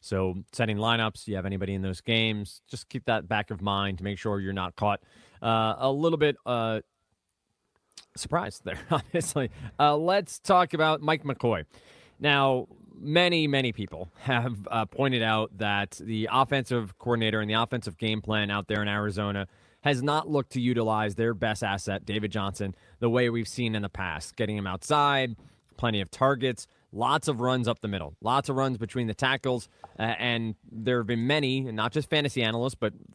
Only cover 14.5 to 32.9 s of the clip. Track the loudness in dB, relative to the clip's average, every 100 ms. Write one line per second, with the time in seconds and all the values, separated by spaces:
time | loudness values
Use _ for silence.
14.5 | -4 -4 -2 -2 0 0 2 2 2 0
15.5 | -2 0 0 -2 -6 -6 -2 2 2 4
16.5 | 2 0 -2 -2 -6 -2 0 2 0 0
17.5 | 0 0 -4 -6 -4 -4 -2 -2 0 0
18.5 | -2 -2 -2 0 -2 -2 -2 -2 -4 -6
19.5 | _ _ _ 0 0 2 0 0 -2 -2
20.5 | 0 0 2 2 2 0 0 -2 0 -2
21.5 | -2 -2 -2 -4 -6 -4 -4 -2 -2 -4
22.5 | -4 -6 -8 -14 -2 0 2 2 0 -4
23.5 | -2 -2 -2 -4 -6 -6 -6 -8 -4 -2
24.5 | -2 -4 -4 0 4 4 4 0 -4 -16
25.5 | _ _ -4 0 0 -2 2 2 4 0
26.5 | -2 -8 _ _ -2 2 2 2 0 2
27.5 | 2 0 -2 -2 -4 -6 -6 0 0 2
28.5 | 0 0 -2 -4 -2 -2 0 0 0 0
29.5 | -2 -4 _ -14 -4 -2 -2 0 0 -2
30.5 | -6 -12 -6 0 0 0 0 2 2 2
31.5 | 0 -2 -2 0 0 0 0 0 0 0
32.5 | 0 -2 -2 -4